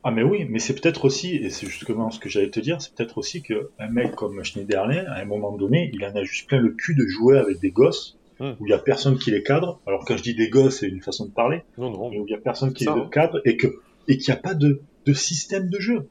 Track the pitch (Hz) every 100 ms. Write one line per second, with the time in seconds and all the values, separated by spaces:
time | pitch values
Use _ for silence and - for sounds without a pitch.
0 | 127 113 135 202 147 113 - 135 165 160
1 | 135 - 180 165 120 - 95 - - 110
2 | 113 - 98 104 101 113 120 170 - -
3 | 113 - - 175 - 107 - - 107 117
4 | 117 - 104 98 87 101 101 98 107 160
5 | 185 107 101 104 101 101 98 151 160 104
6 | 98 104 95 - - 135 113 - - 147
7 | 104 95 120 139 107 90 95 107 139 -
8 | - _ _ _ 135 113 104 101 - 120
9 | 139 135 - 101 - 147 175 170 - 98
10 | - 110 117 113 113 135 135 - 98 95
11 | 98 - 101 - 120 165 - - 127 98
12 | 117 104 104 107 127 - 135 - 139 143
13 | 101 147 165 143 - 160 127 - _ _
14 | - 135 - - 180 165 143 139 - _
15 | - 139 - 160 - 196 185 196 196 226
16 | 143